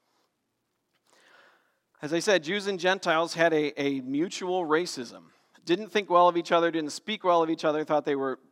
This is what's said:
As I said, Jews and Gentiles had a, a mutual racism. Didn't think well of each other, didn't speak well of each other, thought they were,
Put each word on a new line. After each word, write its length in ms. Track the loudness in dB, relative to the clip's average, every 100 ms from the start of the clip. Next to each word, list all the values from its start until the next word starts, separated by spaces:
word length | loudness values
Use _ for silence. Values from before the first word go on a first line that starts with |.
| _ _ _ _ _ _ _ _ _ _ _ _ _ _ _ _ _ _ _ _
As 100 | -6
I 60 | -2
said, 260 | 2 2
Jews 220 | 0 -6 -4
and 120 | -2
Gentiles 540 | 0 0 2 0 0
had 220 | 2 2
a, 180 | 2 -2 -2
a 220 | -4 -4
mutual 640 | -4 -4 -4 -6 -4 -4 0
racism. 560 | 0 -2 -8 -12 -16 -20 _ _ _
Didn't 240 | -2 -2 0
think 220 | -4 2
well 180 | 4 6
of 80 | 4
each 160 | 2
other, 180 | 2 2
didn't 220 | -2 -6
speak 320 | -8 -8 -4
well 180 | 2 2
of 60 | 2
each 160 | 0
other, 180 | 0 0
thought 220 | 0 0
they 100 | 0
were, 240 | -2 -2 -6 _